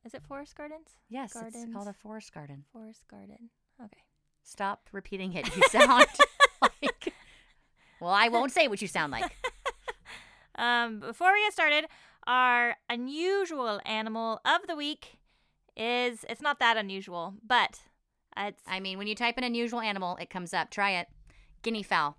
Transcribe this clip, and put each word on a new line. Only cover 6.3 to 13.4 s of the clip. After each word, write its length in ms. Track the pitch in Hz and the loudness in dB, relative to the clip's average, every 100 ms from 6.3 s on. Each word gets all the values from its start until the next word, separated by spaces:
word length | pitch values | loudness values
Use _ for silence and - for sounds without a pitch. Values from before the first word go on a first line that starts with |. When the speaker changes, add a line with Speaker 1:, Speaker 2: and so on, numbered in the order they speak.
| - - | 6 2
Speaker 1:
<laughs> 140 | - | 4
Speaker 2:
like, 500 | - - 285 - - - - - _ _ _ _ _ _ | 0 2 -4 -4 -12 -12 -20 -20 _ _ _ _ _ _
well, 100 | 175 | 2
I 160 | 196 226 | 4 6
won't 240 | 233 262 | 4 2
say 160 | 349 285 | 2 2
what 120 | 202 | 0
you 60 | 196 | -4
sound 220 | 185 151 | -4 -4
like. 180 | 117 - | -4 -6
Speaker 1:
<laughs> 40 | - 508 - 539 - - - - - - - _ - | -6 -10 -6 -10 -8 -14 -14 -18 -20 -20 -20 _ -4
Um, 420 | 240 240 233 214 | 0 2 0 -6
before 340 | 196 226 359 | -10 2 4
we 100 | 403 | 6
get 80 | 427 | 2
started, 320 | - 311 294 320 - - _ - | 2 4 2 0 -14 -20 _ 0
our 500 | 254 254 240 240 - - | 4 4 4 2 -2 -6
unusual 920 | 240 254 302 349 392 | -6 -6 -2 0 0